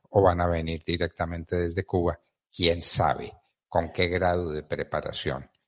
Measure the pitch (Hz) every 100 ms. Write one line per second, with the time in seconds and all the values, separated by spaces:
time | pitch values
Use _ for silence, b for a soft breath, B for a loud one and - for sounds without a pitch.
0 | _ 104 95 87 87 85 82 82 - 85
1 | 85 - 85 85 82 90 87 85 - 92
2 | 85 82 _ _ _ - 85 85 - -
3 | 78 62 62 - _ _ _ 87 82 -
4 | 87 90 90 87 87 76 73 71 76 78
5 | - - 78 65 67 _